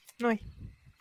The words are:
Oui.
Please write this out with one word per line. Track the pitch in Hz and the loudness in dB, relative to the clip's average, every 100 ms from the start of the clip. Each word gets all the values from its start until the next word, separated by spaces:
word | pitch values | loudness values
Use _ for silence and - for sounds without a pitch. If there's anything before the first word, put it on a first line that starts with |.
| - - | -20 0
Oui. | 240 220 - - - - - - | 2 2 0 -12 -14 -14 -20 -20